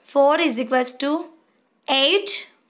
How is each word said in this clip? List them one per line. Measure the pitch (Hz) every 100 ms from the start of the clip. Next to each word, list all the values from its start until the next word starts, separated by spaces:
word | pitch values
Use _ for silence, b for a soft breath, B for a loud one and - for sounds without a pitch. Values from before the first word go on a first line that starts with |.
four | - 285 277 311
is | 330 226
equals | 254 254 247
to | - 277 311 339 _ _ _ _ _ -
eight. | 269 277 392 403 - - _